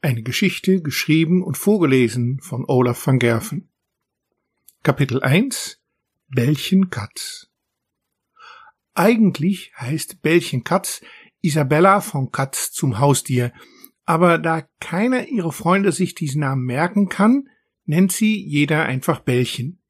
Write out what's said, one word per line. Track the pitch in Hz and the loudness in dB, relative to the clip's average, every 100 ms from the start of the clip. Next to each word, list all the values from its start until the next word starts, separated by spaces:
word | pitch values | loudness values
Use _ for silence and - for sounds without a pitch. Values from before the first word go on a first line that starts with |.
Eine | 147 117 | -2 -2
Geschichte, | 113 123 - - - 190 | -4 0 0 0 2 2
geschrieben | 156 - - 156 160 180 | 0 -6 0 2 4 2
und | 180 139 | 0 -2
vorgelesen | - 208 160 131 117 120 120 135 | 2 2 4 4 2 0 -4 -4
von | - 123 | -8 -8
Olaf | - 127 123 120 - | 0 2 2 0 0
van | 131 | 2
Gerven. | 120 113 - 147 - _ _ _ _ _ _ _ _ _ _ _ | 2 0 -4 -10 -12 _ _ _ _ _ _ _ _ _ _ _
Kapitel | - 135 139 120 | -2 0 0 0
eins. | 131 160 269 - - - _ _ _ _ _ | 2 2 2 -4 -10 -14 _ _ _ _ _
Bällchen | 131 120 147 - 190 185 | -2 0 0 2 2 2
Katz. | - 101 - - - _ _ _ _ _ _ _ _ _ _ - - - _ _ | -4 -10 -12 -16 -16 _ _ _ _ _ _ _ _ _ _ -20 -20 -20 _ _
Eigentlich | - 185 233 208 139 165 190 - - | 0 2 4 4 2 -2 -2 -8 -14
heißt | 123 156 - - | -6 -6 -8 -6
Bällchen | 151 170 170 131 | 0 0 0 -6
Katz | - 190 196 - - - - _ | -2 -2 -2 -12 -14 -20 -20 _
Isabella | 165 147 139 151 190 196 | -2 0 2 4 4 4
von | - 143 131 | 0 -6 -6
Katz | - 139 - - | -4 -6 -4 -8
zum | - 135 104 | -4 -4 2
Haustier, | 139 131 - 127 120 - - _ - _ | 2 2 0 -2 -2 -8 -20 _ -20 _
aber | - 165 175 165 | -4 2 4 2
da | 165 160 - _ | 0 -4 -6 _
keiner | - 170 233 254 - | -8 -2 0 -2 -2
ihrer | 247 165 | -4 -4
Freunde | - 170 190 196 | -2 2 2 2
sich | 147 180 | 0 -2
diesen | - 151 139 | -2 -4 -2
Namen | 143 135 | -2 -2
merken | 127 123 175 202 196 | -2 -2 0 0 -2
kann, | - 208 269 277 _ _ _ | 2 2 2 -2 _ _ _
nennt | - 151 190 | -2 2 2
sie | - 214 214 | 2 0 0
jeder | 151 147 147 156 165 | -2 0 2 0 0
einfach | 131 - 151 | -2 -2 -2
Bällchen. | - 127 123 - 127 180 | 0 0 0 -4 -8 -10